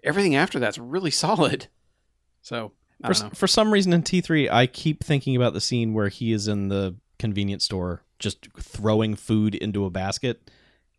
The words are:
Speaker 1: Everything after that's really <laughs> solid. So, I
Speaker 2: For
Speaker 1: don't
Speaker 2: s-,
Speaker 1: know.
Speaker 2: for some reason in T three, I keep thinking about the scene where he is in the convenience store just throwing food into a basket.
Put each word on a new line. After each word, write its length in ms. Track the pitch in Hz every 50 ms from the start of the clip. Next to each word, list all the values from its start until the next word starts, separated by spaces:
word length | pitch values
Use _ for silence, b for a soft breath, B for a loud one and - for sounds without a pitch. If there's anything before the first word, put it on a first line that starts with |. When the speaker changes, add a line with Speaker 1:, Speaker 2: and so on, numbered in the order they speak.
| -
Speaker 1:
Everything 320 | - 185 196 202 185 143
after 240 | 139 165 185 - 151
that's 180 | 123 107 101 -
really 340 | 117 123 143 185 190 160
<laughs> 0 |
solid. 560 | - - - 156 214 160 160 131 - - - - _ _ _ _ _ _ _ _ _ _ _ _ _ _
So, 300 | _ - 120 120 110 104 _ _ _ _ _ _ -
I 40 | -
Speaker 2:
For 60 | 190
Speaker 1:
don't 40 | -
Speaker 2:
s-, 60 | -
Speaker 1:
know. 60 | - - -
Speaker 2:
for 100 | - 190
some 260 | - - 214 214 214
reason 180 | 202 190 185
in 120 | 175 170 151
T 180 | - - 180
three, 280 | 170 - 165 156 139 -
I 180 | - 117 127 127
keep 360 | - - - 160 151 - -
thinking 320 | - 156 139 - 143 131
about 180 | 123 123 117 71
the 80 | 98
scene 320 | - - 127 120 113 113 110
where 160 | 110 104 101
he 220 | - - 120 113
is 160 | 113 107 101 107
in 220 | 104 101 98 98
the 260 | 98 98 98 95 90 104 _ _ _ _
convenience 460 | - 113 101 101 101 98 101 87 -
store 380 | - - 92 90 90 87 80 _ _ _ _
just 280 | - 104 - _ - - _ -
throwing 580 | - - - - 104 110 107 110 110 107 107
food 400 | 104 - - 110 107 107 107 101
into 280 | - - 107 101 101 98
a 40 | 95
basket. 600 | 87 95 92 98 101 - - 127 117 - _ b b b b b b b b b b